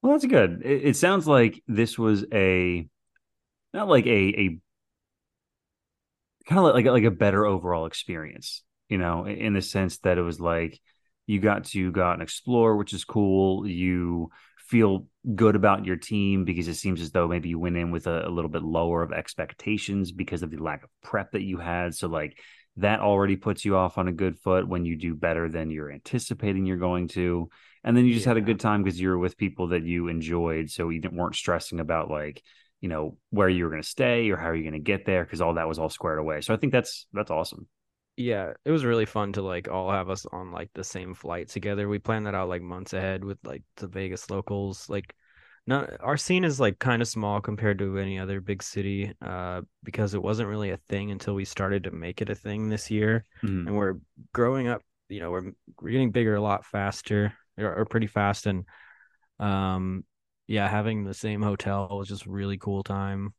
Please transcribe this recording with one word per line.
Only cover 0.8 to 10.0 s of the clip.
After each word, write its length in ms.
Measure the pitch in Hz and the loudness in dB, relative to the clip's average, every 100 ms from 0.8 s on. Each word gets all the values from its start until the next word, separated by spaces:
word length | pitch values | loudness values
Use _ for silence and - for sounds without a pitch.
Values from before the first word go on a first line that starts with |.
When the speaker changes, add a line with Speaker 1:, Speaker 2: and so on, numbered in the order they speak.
| 143 | 4
Speaker 1:
it 80 | - | 4
sounds 300 | 175 196 151 | 6 4 6
like 360 | 139 117 - - | 8 8 4 -2
this 320 | 107 117 - | 2 2 2
was 260 | 113 104 101 | 4 4 2
a, 560 | 104 95 92 90 87 80 _ _ _ _ _ _ _ _ | 4 6 6 4 0 -4 _ _ _ _ _ _ _ _
not 140 | 180 208 | -4 4
like 180 | 147 117 | 6 6
a, 40 | 110 95 101 | 4 4 4
a, 200 | 95 82 _ _ _ _ _ _ _ _ _ _ _ _ _ _ _ _ _ _ - | 0 -2 _ _ _ _ _ _ _ _ _ _ _ _ _ _ _ _ _ _ 2
kinda 160 | 175 | 6
like, 120 | 175 | 8
like, 120 | 123 123 | 8 8
like 180 | 123 | 8
a 60 | 110 | 6
better 360 | 90 104 98 104 | 6 4 6 4
overall 400 | 95 87 87 80 | 2 0 -2 -2
experience, 760 | - - 85 78 - - - _ _ _ | -8 -8 -8 -10 -12 -14 -14 _ _ _
you 100 | 98 | 0
know, 260 | 87 85 95 | 0 -2 -4
i-, 40 | |
in 240 | 101 107 | -4 0
the 80 | 101 | 0
sense 360 | 90 98 92 | 0 -2 -2
that 200 | - | 0